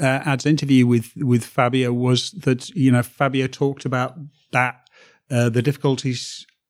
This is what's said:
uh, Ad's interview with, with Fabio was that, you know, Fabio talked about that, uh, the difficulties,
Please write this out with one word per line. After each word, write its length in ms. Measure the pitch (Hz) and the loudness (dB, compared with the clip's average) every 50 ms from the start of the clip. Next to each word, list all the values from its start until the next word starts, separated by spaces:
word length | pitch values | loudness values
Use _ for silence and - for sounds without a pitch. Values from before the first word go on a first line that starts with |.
uh, 220 | 143 131 131 135 - | 0 0 0 0 0
Ad's 220 | 151 139 123 - 147 | -2 -2 0 0 0
interview 400 | 160 147 151 139 135 127 123 120 | 0 0 2 4 4 6 6 6
with, 240 | 120 117 113 - - | 4 2 0 -2 -8
with 300 | - 147 123 123 117 113 | -4 0 2 2 2 0
Fabio 480 | - - - 127 123 127 131 127 120 123 | -2 -2 0 0 0 2 0 -2 0 -2
was 380 | 123 123 127 127 120 - - | -2 0 2 0 0 0 -4
that, 380 | - 180 - 135 127 123 - - | -10 -6 -2 -2 -2 -2 -2 -8
you 220 | - 175 131 135 | -2 2 2 4
know, 120 | 127 123 117 | 4 4 2
Fabio 420 | - _ - 139 135 131 131 131 | -2 _ -2 -2 0 0 -2 -4
talked 400 | 131 131 - 143 139 139 - - | -4 -4 -4 -4 -4 -4 -4 -6
about 320 | 135 127 127 127 131 - 170 143 147 _ _ _ _ - | -4 -4 -2 -4 -4 -8 -12 -20 -20 _ _ _ _ 0
that, 360 | 127 127 123 120 _ _ _ _ _ - - _ _ _ - | 0 0 0 -2 _ _ _ _ _ -20 -20 _ _ _ -4
uh, 200 | 127 120 120 120 | 0 0 0 2
the 120 | 113 123 | 0 0
difficulties, 840 | 120 147 139 - - 143 135 - - 135 123 - - - - - - _ _ _ _ _ | 0 -2 -2 -2 -2 -2 -2 -2 -4 -6 -6 -6 -8 -12 -14 -16 -20 _ _ _ _ _